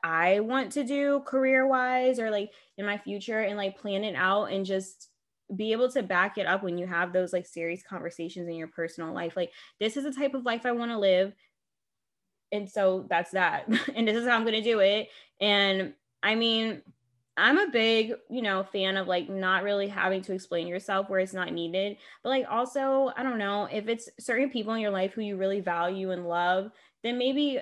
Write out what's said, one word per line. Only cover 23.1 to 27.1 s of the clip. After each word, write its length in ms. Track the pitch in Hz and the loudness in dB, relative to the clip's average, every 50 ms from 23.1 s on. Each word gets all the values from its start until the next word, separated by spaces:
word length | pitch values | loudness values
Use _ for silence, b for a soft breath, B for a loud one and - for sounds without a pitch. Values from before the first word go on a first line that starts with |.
| - - | 0 -2
I 60 | 254 | -4
don't 140 | 269 240 220 | -2 -2 -2
know, 280 | 202 202 202 208 202 - | -2 -2 0 -2 -2 -2
if 200 | - 214 208 220 | -4 -4 -2 -2
it's 200 | 233 226 - - _ - | -4 -4 -6 -16 _ -12
certain 300 | - - 233 226 269 269 | -4 -2 0 0 0 0
people 240 | 269 247 208 214 226 | 0 -4 -4 -2 -2
in 60 | 226 | -2
your 100 | 214 208 | -2 0
life 220 | 196 190 185 190 190 | 0 0 0 -2 -2
who 80 | 226 | -4
you 140 | 214 208 202 | -6 -4 -2
really 240 | 185 190 190 196 202 | -2 0 0 0 0
value 520 | 185 185 170 170 170 180 190 190 190 190 | -2 -2 0 0 0 0 -2 -2 -4 -4
and 160 | 185 175 175 170 | -4 -4 -4 -2
love, 420 | 170 175 175 180 185 190 196 214 b b b b b _ - | 0 2 2 2 2 2 0 -4 b b b b b _ -6
then 140 | 233 | -4